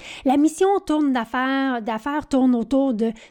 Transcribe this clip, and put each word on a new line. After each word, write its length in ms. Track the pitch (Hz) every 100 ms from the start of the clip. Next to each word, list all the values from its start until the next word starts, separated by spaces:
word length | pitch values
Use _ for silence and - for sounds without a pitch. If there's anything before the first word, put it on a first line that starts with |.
| - - 269
La 100 | 285
mission 320 | 302 - 381 392
tourne 340 | 381 302 294
d'affaires, 680 | 254 226 254 262 269 269 247
d'affaires 480 | 214 220 285 294 -
tourne 260 | 269 254
autour 380 | 240 220 269 277
de, 180 | 214 226 226 -